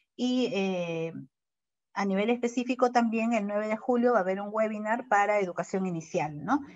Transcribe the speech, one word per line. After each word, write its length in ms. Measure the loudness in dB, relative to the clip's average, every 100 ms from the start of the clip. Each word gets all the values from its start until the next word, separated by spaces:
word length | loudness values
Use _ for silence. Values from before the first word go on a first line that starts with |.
| _ -4
y, 340 | -2 0 0
eh, 600 | 0 0 -2 -4 -4 -6 -8 -16 _ _ _ _ _ _
a 120 | -4 0
nivel 240 | 0 0
específico 640 | 0 -2 -2 -2 2 2
también 420 | 4 2 0 0
el 140 | 0 0
nueve 200 | -2 -2
de 100 | -2
julio 360 | 0 2 4
va 60 | 4
a 20 |
haber 200 | 2 -2
un 80 | -2
webinar 560 | -2 -2 -2 -2 -2 2
para 320 | 4 4 2
educación 460 | 0 -4 -4 -2 -2
inicial, 580 | -4 -4 -4 -4 -4
¿no? 160 | -2 -2 -4